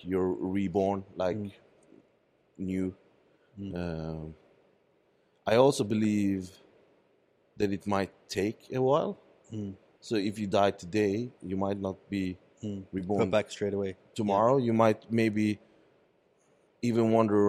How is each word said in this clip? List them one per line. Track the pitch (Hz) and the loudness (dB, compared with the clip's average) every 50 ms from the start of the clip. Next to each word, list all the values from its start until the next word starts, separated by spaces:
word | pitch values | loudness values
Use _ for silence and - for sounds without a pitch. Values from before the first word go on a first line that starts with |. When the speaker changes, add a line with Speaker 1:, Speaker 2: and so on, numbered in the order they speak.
| - | -6
Speaker 1:
you're | 87 92 92 92 92 | -4 -2 0 0 0
reborn, | 92 - 85 92 92 101 98 95 82 101 98 98 98 98 98 - - | -2 -2 -4 -4 -2 -2 -2 0 0 0 0 0 -2 -4 -6 -10 -6
like, | - 92 90 90 107 | -4 -2 -2 -2 -4
Speaker 2:
Mm. | 101 101 - - _ _ _ _ _ _ - - _ _ _ _ _ _ _ _ _ _ _ - | -8 -10 -14 -18 _ _ _ _ _ _ -20 -20 _ _ _ _ _ _ _ _ _ _ _ -8
Speaker 1:
new. | 95 92 92 92 92 92 95 - _ _ _ _ _ _ _ _ _ _ _ 101 | -6 -4 -2 -2 -2 -4 -6 -10 _ _ _ _ _ _ _ _ _ _ _ -14
Speaker 2:
Mm. | 101 98 92 | -12 -10 -8
Speaker 1:
Um, | 87 87 85 82 80 80 80 82 80 78 80 80 - _ _ _ _ _ _ _ _ _ _ _ _ _ _ _ _ _ _ _ _ - | -6 -6 -6 -6 -6 -6 -8 -8 -10 -10 -12 -16 -18 _ _ _ _ _ _ _ _ _ _ _ _ _ _ _ _ _ _ _ _ -2
I | 101 107 | 2 4
also | 120 131 139 135 - | 6 6 6 4 2
believe | 123 101 110 107 110 107 104 104 101 98 98 95 92 92 - - - _ _ _ _ _ _ _ _ _ _ _ _ _ _ _ _ _ _ | -2 -2 0 0 2 2 2 2 2 2 0 -2 -4 -10 -16 -20 -20 _ _ _ _ _ _ _ _ _ _ _ _ _ _ _ _ _ _
that | - 104 98 | -2 -2 -2
it | 101 90 - | -2 -4 -2
might | 104 101 98 98 90 - _ _ - | -2 0 0 0 -2 -6 _ _ -8
take | - 101 95 107 117 - - - | -4 -2 -2 -2 -4 -6 -10 -6
a | - 127 | -4 0
while. | 131 131 143 160 185 202 196 - _ _ _ _ _ - | 2 2 2 2 0 -2 -6 -10 _ _ _ _ _ -14
Speaker 2:
Mm. | - 107 101 98 98 - _ _ _ _ | -12 -10 -10 -10 -12 -14 _ _ _ _
Speaker 1:
So | - - 117 | -6 -2 -2
if | 107 95 107 98 107 | 0 0 -2 -2 -4
you | 104 | -2
die | 98 90 101 101 101 | 0 2 4 4 2
today, | 95 - - 87 85 107 104 101 98 110 120 123 - _ | 2 -2 -6 -4 0 0 2 2 0 -2 -4 -8 -10 _
you | - 90 95 | -10 -6 -4
might | 95 98 98 104 101 | -2 -2 -2 -2 -4
not | 98 98 92 - _ - | -4 -6 -6 -8 _ -8
be | 101 98 95 92 90 - _ _ _ _ | -6 -4 -4 -4 -6 -10 _ _ _ _
Speaker 2:
Mm. | - 107 101 98 92 - | -12 -10 -10 -10 -10 -8
Speaker 1:
reborn | - 95 92 90 104 98 | -8 -6 -4 -2 0 0
Speaker 2:
Put | 113 95 | 0 2
back | 95 107 101 - | 0 0 -2 -4
straight | - - 107 101 101 | -6 -6 -4 -4 -2
away. | 98 98 95 92 - _ _ - | -2 -4 -6 -6 -10 _ _ -8
Speaker 1:
tomorrow. | - 110 101 98 101 110 120 135 139 | -4 -2 0 2 4 4 4 4 4
Speaker 2:
Yeah. | 123 | 2
Speaker 1:
You | 117 | 2
might | 113 113 113 110 107 - - - | 4 4 4 4 4 0 -4 -4
maybe | 113 113 113 110 101 107 107 107 104 - - _ _ _ _ _ _ _ _ _ _ _ _ _ _ _ _ _ _ _ _ _ _ _ | -2 0 0 0 0 0 0 0 -2 -4 -10 _ _ _ _ _ _ _ _ _ _ _ _ _ _ _ _ _ _ _ _ _ _ _
even | - 120 113 117 113 110 | -4 0 2 2 4 4
wander | 110 113 113 104 104 104 101 | 4 4 4 4 4 4 6